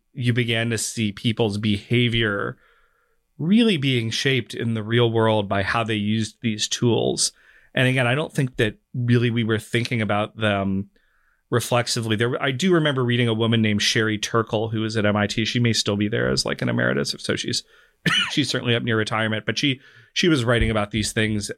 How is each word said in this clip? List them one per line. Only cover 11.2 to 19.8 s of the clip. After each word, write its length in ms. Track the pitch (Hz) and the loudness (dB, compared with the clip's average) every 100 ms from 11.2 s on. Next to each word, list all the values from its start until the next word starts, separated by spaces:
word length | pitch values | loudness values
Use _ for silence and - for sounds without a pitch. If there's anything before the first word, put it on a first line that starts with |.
| _ _ _ | _ _ _
reflexively. 680 | 113 - 120 117 123 113 107 | -2 0 0 0 -2 -2 0
There, 260 | 120 139 | 0 0
I 100 | 139 | -2
do 220 | 127 190 | 0 2
remember 300 | 175 151 131 | 4 2 0
reading 240 | 120 120 120 | 0 2 2
a 60 | |
woman 280 | 110 113 117 | 2 2 4
named 200 | 110 104 | 2 2
Sherry 360 | - - 110 107 | 2 2 0 -2
Turkle, 520 | - 117 110 110 110 | -2 -2 0 -2 -2
who 120 | 110 | -2
was 140 | 110 110 | -2 0
at 100 | 104 | 2
M 100 | 104 | 2
I 120 | 104 | 0
T. 160 | - 110 | 0 -2
She 140 | 123 | 2
may 140 | 120 | 2
still 220 | 107 - 101 | 2 0 0
be 120 | 104 | 0
there 220 | 117 123 | 0 0
as, 160 | 131 - | 0 -2
like, 160 | - | -2
an 80 | 123 | -2
emeritus. 440 | - - 67 71 | 0 0 0 -4
If 80 | - | -6
so, 140 | - - | -6 -4
she's, 280 | - - - _ _ _ | -4 -6 -8 _ _ _
<coughs> 160 | - 698 - | -2 0 0
she's 180 | - 131 | -2 -2
certainly 260 | 127 117 117 | -2 0 0
up 80 | |
near 140 | 123 110 | 0 0
retirement. 480 | 107 110 110 107 - | 0 -2 -2 -2 -4
But 120 | 107 | -2
she, 220 | 143 127 | -2 -2